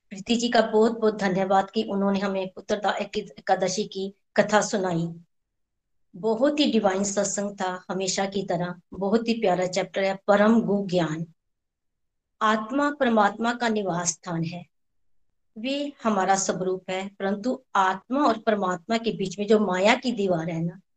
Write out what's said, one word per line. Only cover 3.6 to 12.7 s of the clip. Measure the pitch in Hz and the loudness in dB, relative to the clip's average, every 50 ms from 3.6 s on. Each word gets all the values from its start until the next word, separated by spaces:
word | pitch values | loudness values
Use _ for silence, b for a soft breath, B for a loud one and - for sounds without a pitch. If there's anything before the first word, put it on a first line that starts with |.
| 190 185 - 214 208 | 0 -2 -2 -2 -4
की | - - 190 190 196 - _ _ _ - | -6 -6 -8 -8 -8 -8 _ _ _ 0
कथा | 226 - - - 208 | 0 2 4 4 2
सुनाई। | - - 233 202 185 185 170 165 170 170 - - - _ _ _ _ _ _ _ _ _ _ _ _ _ _ _ _ _ - | 2 0 -2 -2 -2 0 0 -2 -2 -4 -6 -10 -18 _ _ _ _ _ _ _ _ _ _ _ _ _ _ _ _ _ -10
बहुत | 180 190 220 220 220 269 302 294 302 | -4 -2 0 0 2 2 2 4 2
ही | 285 226 | 2 2
डिवाइन | 226 220 202 190 190 196 202 | 4 4 2 2 2 2 -2
सत्संग | - - 208 196 196 - 208 202 202 | -2 0 -2 -2 -2 -2 -4 -4 -6
था | 202 - 190 185 180 185 - - | -6 -4 -4 -4 -4 -6 -8 -8
हमेशा | 185 185 190 180 - 202 196 | -6 -4 -4 -2 -2 -2 -2
की | 196 196 196 | -2 -2 -4
तरह, | 180 - 180 165 175 175 180 - _ - | -4 -2 -2 -2 -4 -4 -8 -12 _ -14
बहुत | 190 180 196 196 214 226 226 233 | -8 -4 -2 0 0 0 2 0
ही | 226 | -2
प्यारा | 226 220 185 180 185 180 | 0 2 0 2 2 0
चैप्टर | 175 - 196 180 - - 196 196 | -2 -2 -2 -4 -2 -2 -2 -2
है | 190 190 - - - | -2 -2 -2 2 4
परम | 202 208 208 220 226 226 | 4 6 6 6 4 4
गु | 175 170 202 202 202 | 2 2 0 0 0
ज्ञान। | 180 175 180 160 156 160 165 170 - _ _ _ _ _ _ _ _ _ _ _ _ _ _ _ _ _ _ _ _ _ - | 0 0 0 0 0 -2 -4 -6 -10 _ _ _ _ _ _ _ _ _ _ _ _ _ _ _ _ _ _ _ _ _ -2
आत्मा | 220 214 220 220 220 233 | 0 2 2 0 0 -2